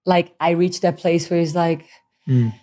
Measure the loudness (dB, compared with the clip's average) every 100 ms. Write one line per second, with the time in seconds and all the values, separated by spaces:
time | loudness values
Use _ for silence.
0 | 0 0 0 _ -2 0 0 0 -2 -2
1 | -2 -2 0 -2 0 0 -2 -2 -8 -20
2 | _ _ 0 0 0 -4